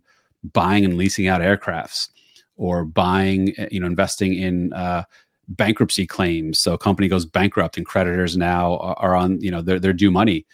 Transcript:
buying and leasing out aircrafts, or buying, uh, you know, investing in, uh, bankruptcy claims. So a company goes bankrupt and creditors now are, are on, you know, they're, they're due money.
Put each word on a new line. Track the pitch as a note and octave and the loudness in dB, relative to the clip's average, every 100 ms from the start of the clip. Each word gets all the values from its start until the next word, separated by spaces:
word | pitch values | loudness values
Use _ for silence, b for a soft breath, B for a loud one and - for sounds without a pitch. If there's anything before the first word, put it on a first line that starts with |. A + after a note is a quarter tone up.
| - _ _ _ D#2+ | -10 _ _ _ -4
buying | A2+ F2+ G2+ G2 | 0 2 2 2
and | F2 | 2
leasing | F#2+ - F#2+ | 0 0 0
out | F#2 | 2
aircrafts, | F2 G2+ - E2 - - - b b b b - | 2 0 -2 -8 -8 -10 -10 b b b b -8
or | F2+ F2 D#2+ | -2 -2 -2
buying, | E2+ F#2 F#2+ F#2+ F#2+ G2 - | 0 2 2 2 2 0 -2
uh, | G2+ | -6
you | G2 | -4
know, | F2 | -2
investing | F2 G2 - F#2+ F#2 | 0 -2 0 0 0
in, | F#2 F2+ F2+ | -2 -2 -2
uh, | - F2+ F2 F2 b b b - | -4 -4 -4 -6 b b b -12
bankruptcy | F#2 G#2 A2+ A2 - F2+ | -2 0 2 0 0 -4
claims. | - F2+ E2 D#2+ D#2+ | -2 -2 -2 -2 0
So | - | 0
a | E2+ | 0
company | G#2 F#2+ F#2+ | 0 2 2
goes | F#2+ E2 | 0 0
bankrupt | F#2+ G2 G#2 E2 - | 0 0 0 -2 -4
and | E2+ | -4
creditors | G2 F2+ F2+ F2+ F2+ | 0 0 0 0 0
now | F2 F2 F2 F2 | 0 2 0 -2
are, | F2+ F#2 | -4 -2
are | F#2+ F#2 | 2 2
on, | F#2 F#2 | 2 0
you | G2 | -2
know, | F2 | -4
they're, | E2+ F#2 | -2 0
they're | F#2+ | 0
due | F2+ G2+ | 4 4
money. | F2+ A2 E2+ - | 4 2 0 -6